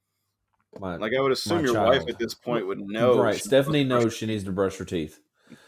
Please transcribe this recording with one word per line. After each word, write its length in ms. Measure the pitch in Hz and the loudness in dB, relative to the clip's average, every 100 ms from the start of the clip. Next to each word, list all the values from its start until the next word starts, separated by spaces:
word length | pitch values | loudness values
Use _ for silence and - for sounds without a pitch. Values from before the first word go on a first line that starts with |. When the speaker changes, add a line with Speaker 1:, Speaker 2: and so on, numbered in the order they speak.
| _ _ _ _ _ _ _ - | _ _ _ _ _ _ _ -10
Speaker 1:
My, 160 | 95 87 | -8 -6
Speaker 2:
Like, 160 | 110 131 | -2 0
I 40 | |
would 120 | 135 | 0
assume 260 | 123 - 170 | 0 0 0
Speaker 1:
my 40 | |
Speaker 2:
your 100 | 135 | 2
wife 240 | 113 104 131 | 2 4 2
Speaker 1:
child. 120 | 131 | 0
Speaker 2:
at 80 | 110 | -6
this 160 | 113 | -6
point 320 | - - 120 95 | -6 -4 -4 -4
would 140 | 101 | -6
know 400 | 101 107 123 123 | -6 0 4 4
Speaker 1:
Right. 140 | 117 101 | 4 0
Speaker 2:
she 60 | |
Speaker 1:
Stephanie 420 | 104 135 139 151 | 2 2 2 0
Speaker 2:
needs 40 | 131 | 2
to 40 | |
brush 80 | 123 | 2
Speaker 1:
knows 100 | 113 - | 2 0
she 100 | 110 | -4
needs 180 | 110 | -4
to 80 | 95 | -2
brush 240 | 95 95 - | 0 0 -2
her 60 | |
teeth. 360 | 92 90 76 - _ _ - - | -6 -4 -6 -10 _ _ -20 -20